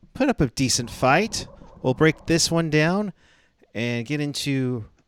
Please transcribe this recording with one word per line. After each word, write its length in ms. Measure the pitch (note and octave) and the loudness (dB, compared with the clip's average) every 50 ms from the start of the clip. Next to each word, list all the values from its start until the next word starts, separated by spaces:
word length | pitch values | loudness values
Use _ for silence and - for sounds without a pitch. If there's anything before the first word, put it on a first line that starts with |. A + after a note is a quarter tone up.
| - _ - | -20 _ -4
put 140 | - C4 D4 | 0 0 0
up 120 | A#3 - | 2 2
a 60 | D#3 | 0
decent 420 | A#2+ - - C3+ A#2+ - - B2 A2 | 0 0 -2 0 0 0 -2 -4 -6
fight. 600 | - - - B2+ C#3 E3+ G#3+ A3 - - - - - - - - - - | -4 0 2 4 4 4 2 0 -4 -8 -10 -12 -16 -20 -20 -20 -14 -4
We'll 120 | - C3+ B2+ | -2 -2 2
break 320 | - D#3 D#3+ D#3 - - | 4 4 2 2 0 -2
this 260 | - E3 E3 - - | 0 0 2 2 2
one 180 | E3 E3 E3 D#3+ | 0 0 0 2
down 420 | D3 D3+ D3+ E3 F3+ G3+ G#3+ G3 - _ _ _ _ _ _ _ _ _ _ _ - | 2 2 2 2 2 0 -2 -6 -8 _ _ _ _ _ _ _ _ _ _ _ -8
and 320 | G2+ A#2 A#2+ A#2+ A#2+ A#2 | -6 -4 -4 -4 -4 -4
get 140 | A#2 D3 D3 | -4 -4 -4
into 640 | D3 C#3+ C#3 - - C#3+ C#3 C3+ C3 B2 B2 A#2+ G#2+ - _ _ _ | -4 -4 -6 -4 -4 -2 -2 0 -2 -2 -4 -6 -8 -12 _ _ _